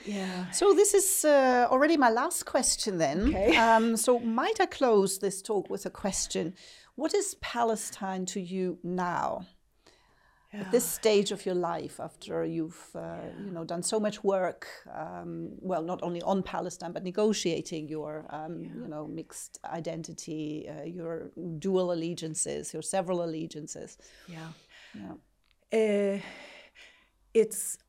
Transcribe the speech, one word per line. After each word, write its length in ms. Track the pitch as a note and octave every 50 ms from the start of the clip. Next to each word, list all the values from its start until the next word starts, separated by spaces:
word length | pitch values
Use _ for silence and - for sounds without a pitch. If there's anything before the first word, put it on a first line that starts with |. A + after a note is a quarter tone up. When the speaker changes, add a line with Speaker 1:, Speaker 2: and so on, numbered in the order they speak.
| -
Speaker 1:
yeah. 440 | F#3+ G#3 G3 F#3+ F#3+ F#3 F#3 F#3 F3+ -
Speaker 2:
So 200 | - E4+ G4+ F#4+
this 220 | D#4+ G#4 G#4 -
is, 300 | G4+ F#4+ - - - -
uh, 400 | D4+ D4 C#4 C4 B3+ B3 B3 B3 -
already 280 | B3+ B3+ C#4+ D#4 E4+ D4+
my 100 | C4+ A#3
last 380 | A3+ A#3 C4+ F4 - - -
question 500 | - - C#4+ A#3+ - - - - A3+ F#3+ E3+
then. 300 | D#3+ C3+ C#3+ F3 G#3 C4+
Speaker 1:
Okay. 280 | D#4+ F#3+ G3 G4+ D#4+
Speaker 2:
Um, 400 | B3+ A3+ A3+ A3+ A3+ A3+ A#3 A3+
so 220 | A3 - - B3 A#3+
might 380 | A#3 A#3 A3+ A#3+ D4 G4+ A4 -
I 80 | F#4+
close 520 | F4+ - - C#4 B3 A3 G3+ G3 F#3+ - -
this 240 | - G3 F#3+ - -
talk 260 | - G#3+ G3 - -
with 160 | G3 F#3 -
a 60 | F#3+
question? 640 | - - - G3 F#3+ - - - - F#3+ F#3 D#3+ F#3 - - - - - - _ _
What 180 | - C#4 D#4+ -
is 220 | G4+ F#4 - - - -
Palestine 800 | - - A#3+ A#3+ A3+ A3+ G#3+ - - - - G3+ F#3+ F#3+ F#3+ F#3
to 140 | F#3 - G3+
you 380 | F#3 F3 F#3 F#3+ F#3 F3+ E3+ - -
now? 640 | E3+ F3+ F3+ F3+ F3 E3+ - - - - - F#3 - _ _ _ _ _ _ _ - _ _ _ _ _ _ _ _ _ _ _ _ -
At 180 | G#3 G3+ F#3+
this 140 | F#3+ B3+ F3
Speaker 1:
Yeah. 60 | - - -
Speaker 2:
stage 320 | - A3+ G#3+ G3+ G3+ - G#3
of 120 | - -
your 120 | F#3+ F#3
life, 440 | F3+ F3 E3+ E3+ D#3+ - - - -
after 420 | - E3 - _ - - E3 E3 E3
you've, 460 | D#3+ E3 E3 D#3 E3 F3 - - - -
uh, 60 | E3+
Speaker 1:
Yeah. 440 | E3 E3 E3+ F3 E3+ - - - G3+
Speaker 2:
you 60 | G3+
know, 140 | F#3 E3 E3
done 180 | D#3 F3 F3 F3+
so 180 | - A#3 A3
much 220 | G#3 G#3 G#3 - -
work, 420 | G3 G3 F#3+ F#3 E3+ - - - - - - - - -
um, 560 | - D#3 E3+ F3+ F3 E3+ E3+ E3+ E3 E3 - - -
well, 220 | - F#3+ F#3 D#3+ D#3+
not 200 | E3 F#3 - -
only 200 | F3 F3 E3+ E3+
on 200 | - G3 F#3+ F3+
Palestine, 500 | - - E3+ F3 F3+ - - F#3 E3+ F3
but 100 | - F#3+
negotiating 840 | F#3 F3+ G#3+ G#3+ A3 G#3 - - F3+ E3 - - - F3+ D#3+ D3+ C#3+
your, 360 | D#3 D#3 D3+ D#3 D3+ D#3 D3+ -
um, 320 | - D3+ D#3 D#3+ E3+ E3 E3+
Speaker 1:
Yeah. 120 | E3+ E3+ D#3+
Speaker 2:
you 80 | - -
know, 180 | D3+ D3+ D#3
mixed 520 | D3+ D#3+ D#3+ - - - - - - - - -
identity, 1000 | - - E3+ D#3 E3 D#3+ E3+ D#3+ - D#3 - - - D#3 D#3 D#3 D3+ D3+ D3+ - -
uh, 160 | D3 D3+ C#3+
your 460 | E3 F3 F3+ E3 E3 E3 E3 E3 - - - F3 F3 E3 D3+
dual 340 | D3+ F#3+ F#3+ F#3 F#3 F3+ F3
allegiances, 800 | E3 D#3+ E3+ F3 - E3+ D#3+ D#3 - - D3+ C#2+ D3 D3 - -
your 100 | D#3+ D#3
several 400 | - - F#3+ F#3 E3+ F#3 F3 E3+
allegiances. 760 | E3+ D#3+ D#3 D#3+ E3 - D#3 D3+ D#3 - - - - - - - - - - - -
Speaker 1:
Yeah. 240 | E3+ D#3+ D#3+ E3 D#3+ - - _ - - - - -
Speaker 2:
Yeah. 200 | G#3+ G3+ F#3+ F#3 F#3 _ _ _ _ _ _ _ _ _ _ -
Speaker 1:
Uh, 480 | A3+ A3 G#3+ G#3 G3+ G3+ G3 G3 G3 - - - - - - - - - - _ - - - _ _ _ _ _ _ _ _ -
it's, 440 | A3+ G#3+ G#3+ G#3+ - - - - - _